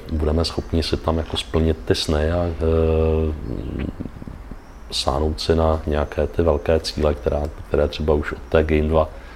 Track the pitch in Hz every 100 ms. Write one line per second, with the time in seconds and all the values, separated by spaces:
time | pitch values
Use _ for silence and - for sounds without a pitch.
0 | - 78 76 80 82 - - 82 - -
1 | - 82 80 80 - 80 80 78 - -
2 | - 76 78 87 87 80 80 80 80 80
3 | 80 80 80 73 - - 64 - - -
4 | - - - - - - - - - -
5 | - 67 78 80 - 82 80 80 80 73
6 | 73 - 73 - 82 73 - 80 - -
7 | 76 73 - 73 73 - - 71 76 -
8 | 78 76 - - - 82 76 78 76 80
9 | 78 - -